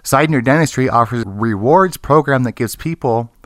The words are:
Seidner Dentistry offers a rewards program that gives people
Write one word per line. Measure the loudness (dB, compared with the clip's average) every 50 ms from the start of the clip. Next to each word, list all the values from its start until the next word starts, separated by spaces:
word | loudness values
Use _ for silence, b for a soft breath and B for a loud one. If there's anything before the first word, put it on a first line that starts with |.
Seidner | -4 -2 0 2 2 2 0 0 2
Dentistry | 2 2 2 2 0 0 -2 -2
offers | 0 2 0 0 0 -2 -4 -4
a | -4
rewards | -4 -2 -2 -2 -2 0 2 2 4 4 2 0 -2
program | -6 -2 0 2 2 2 2 0 0
that | 0 -2 -4
gives | -4 -6 -6 -6
people | -8 -8 -8 -6 -4 -2 -2 0 -2 -2 -6 _ _ -20